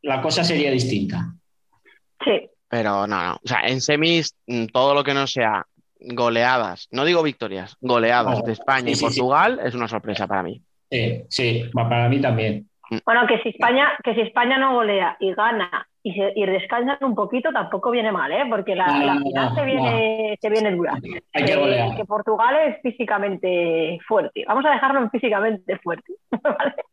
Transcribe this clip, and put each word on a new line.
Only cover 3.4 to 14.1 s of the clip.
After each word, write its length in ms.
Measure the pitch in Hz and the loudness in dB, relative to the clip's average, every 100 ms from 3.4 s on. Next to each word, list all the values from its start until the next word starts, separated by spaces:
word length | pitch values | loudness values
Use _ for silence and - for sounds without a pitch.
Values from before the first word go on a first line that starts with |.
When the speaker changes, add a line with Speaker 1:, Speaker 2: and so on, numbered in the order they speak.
| - | -4
Speaker 3:
sea, 120 | 123 101 | -2 -2
en 140 | 131 | -2
semis, 560 | 135 147 165 170 151 _ - | 0 2 2 2 -2 _ -8
mm, 200 | 120 113 | -4 -2
todo 280 | 127 139 | 2 4
lo 100 | 143 | 2
que 80 | 139 | 2
no 120 | 139 135 | 0 -2
sea 400 | 135 113 104 - _ _ _ | 0 0 0 -6 _ _ _
goleadas, 920 | 120 123 120 117 123 127 104 87 - | -10 -2 0 2 2 2 0 -6 -8
no 120 | 120 | -2
digo 180 | 151 175 | 2 2
victorias, 540 | 156 127 110 95 92 - | 0 -4 -8 -8 -10 -8
goleadas 580 | 127 120 113 123 113 117 | 0 2 4 4 2 0
Speaker 1:
No. 60 | 113 | -2
Speaker 3:
de 60 | |
España 340 | 110 - 135 120 | -4 0 0 2
Speaker 1:
Sí, 60 | |
Speaker 3:
y 20 | |
Speaker 1:
sí, 60 | 127 | 0
sí. 40 | 143 123 | 0 0
Speaker 3:
Portugal 400 | 127 143 208 254 | 2 4 4 2
es 100 | 123 | -4
una 140 | 120 117 | -2 -4
sorpresa 380 | 113 110 98 98 | -4 -6 -4 -2
para 160 | 98 | -2
mí. 200 | 90 110 _ _ _ | -4 -10 _ _ _
Speaker 1:
Sí, 340 | 127 113 117 - | -2 -2 -4 -6
sí, 360 | - 120 117 - | -2 0 0 -2
pa-, 140 | 123 117 | -2 0
para 200 | 120 120 | 2 4
mí 120 | 139 | 4
también. 480 | 139 113 110 104 - _ - 113 | 2 2 0 -4 -10 _ -8 -4
Speaker 2:
Bueno, 220 | - 233 233 | 2 2 4
que 140 | 226 | 2
si 60 | 240 | -2
España, 400 | - 240 254 285 - | 0 2 4 2 0
que 100 | - | -2